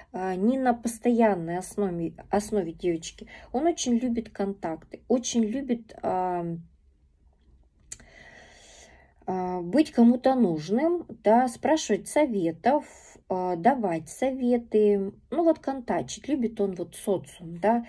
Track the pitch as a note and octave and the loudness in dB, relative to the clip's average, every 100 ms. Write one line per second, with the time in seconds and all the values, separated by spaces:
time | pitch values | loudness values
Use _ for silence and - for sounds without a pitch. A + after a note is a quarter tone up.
0 | - - F#3+ F3+ G#3+ C4+ B3+ A#3 A#3 - | -14 -8 -4 0 2 2 0 0 -4 -4
1 | B3 A#3 A3 F3+ E3 F3 F3+ - G3 E3+ | 0 4 4 2 -2 -6 -6 -4 -2 -2
2 | E3 - - G3+ G#3 G#3+ E3 D#3+ F3+ E3 | -6 -8 -4 -2 0 -2 -4 -4 -2 -2
3 | - - - - - B3 E4 E4 B3+ A3+ | -6 -16 -20 -20 -8 -2 0 0 0 0
4 | B3 A#3 A3+ - G3 G3 E3+ D#3+ - - | 0 -4 -6 -4 -4 -4 -8 -8 -12 -10
5 | - B3 A#3+ A#3+ G#3+ B3+ C4 A#3 - - | -2 0 0 0 0 -2 -4 -6 -6 -8
6 | - F#3 F#3 F3 E3+ E3+ E3+ _ _ _ | -4 -2 -2 -2 -4 -8 -12 _ _ _
7 | _ _ _ _ _ _ _ _ _ - | _ _ _ _ _ _ _ _ _ -20
8 | - - - - - - - - - - | -20 -20 -20 -20 -20 -20 -20 -20 -20 -20
9 | _ _ - F#3 F3+ F3+ F3 A#3+ D#4 - | _ _ -6 -4 -4 -4 0 2 2 6
10 | A#3 B3+ C4 C4 G3 D#3 D#3 A3+ D#4+ F4 | 6 6 4 4 2 0 -2 0 2 0
11 | - - G3+ A#3 B3+ - B3+ D#4 - G3+ | -6 -2 4 4 4 0 0 0 0 -2
12 | - D4 D4 G3+ E3 E3 A#3 D4 - - | 0 0 2 0 -2 0 2 2 0 -16
13 | - - - F#3 F3+ F3 G3+ C4+ G3+ E3 | -20 -16 -6 -4 -2 0 2 2 0 -4
14 | E3 - C4 C4 B3 A#3+ A#3 G#3+ G#3 G3+ | -8 -4 -4 0 0 0 2 2 4 2
15 | G3 - _ D4 E4 D#4 - C4+ A#3+ F3 | 0 -8 _ 0 2 2 0 -6 -4 -4
16 | C3+ - - C#4+ A3 - G3 F3 E3+ - | -4 -8 -4 -2 -2 -2 -4 -4 -10 -8
17 | - F3+ - - E3 E3+ G3 A#3+ | -4 -4 -4 -16 -14 -2 0 0